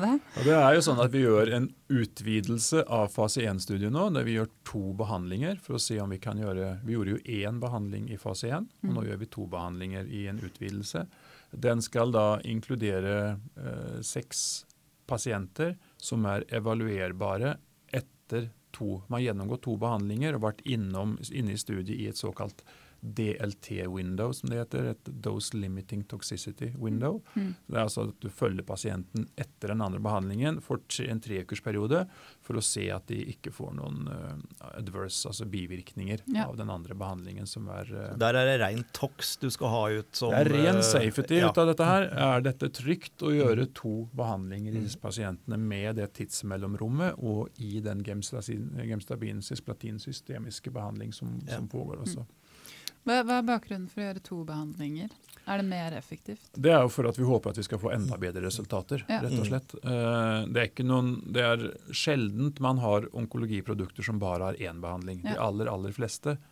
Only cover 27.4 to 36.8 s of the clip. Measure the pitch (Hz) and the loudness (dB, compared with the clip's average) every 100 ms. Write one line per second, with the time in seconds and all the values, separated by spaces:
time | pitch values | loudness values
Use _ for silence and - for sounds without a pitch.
27.4 | 190 175 - 113 107 110 107 - 104 - | -4 -6 -4 0 0 0 -4 -6 -12 -2
28.4 | 110 95 92 98 107 92 92 113 - - | 0 0 -6 -6 -4 -4 -4 -6 -6 -8
29.4 | - _ 101 110 101 92 104 104 95 104 | -10 _ -4 -2 -2 -2 0 0 0 -2
30.4 | 147 160 - 131 - - 123 113 113 95 | -2 -2 -4 -6 -4 -6 -2 -4 -4 -6
31.4 | 90 - 113 104 110 165 185 - - - | -4 -6 -4 -2 2 2 0 -8 -20 -14
32.4 | - 117 - 107 98 95 - 107 - - | -6 -2 -2 -2 -2 -4 -6 -6 -6 -8
33.4 | - - - 143 143 143 143 82 - 73 | -10 -10 -8 -8 -6 -6 -6 -8 -8 -10
34.4 | - - - - 98 95 95 - - 104 | -14 -18 -14 -10 -8 -6 -4 -4 -4 -6
35.4 | 110 98 90 90 - 101 95 107 262 220 | -6 -6 -6 -8 -10 -8 -6 -4 -2 -2
36.4 | - 110 107 90 | -2 -4 -6 -8